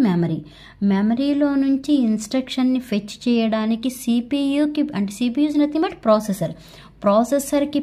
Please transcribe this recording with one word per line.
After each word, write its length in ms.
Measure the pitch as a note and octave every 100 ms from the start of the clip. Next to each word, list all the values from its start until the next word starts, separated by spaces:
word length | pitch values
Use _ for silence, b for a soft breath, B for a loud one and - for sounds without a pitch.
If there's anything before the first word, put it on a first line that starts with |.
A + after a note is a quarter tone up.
| A#3
memory. 320 | F3 E3 D#3 D3+ B B - G3+
మెమరీలో 580 | G3 G#3 A#3 C#4 C#4+ C#4+ C#4
నుంచి 320 | C4+ C4+ C4+ C#4+ A#3
ఇన్‌స్ట్రక్షన్‌ని 760 | G#3+ - C4 B3+ - B3+ B3+ B3
ఫెచ్ 240 | G#3 G#3 - B3
చేయడానికి 680 | A#3 A3+ G#3+ G#3+ A3+ B3+ B3+
సీపీయూకి, 840 | - A#3 A#3+ C#4+ C#4 C#4 D4+ D4+ D4 G3
అంటే 160 | G3+ -
సీపీయూ 280 | B3 A#3+ D4+
is 40 | D4
nothing 220 | D4 D#4 F#4
but 100 | - A3+
processor. 460 | G#3+ G#3+ F#3+ E3 B B B B - G#3
ప్రాసెసర్‌కి 760 | G#3 A#3+ C#4 C#4 D4 D4 D4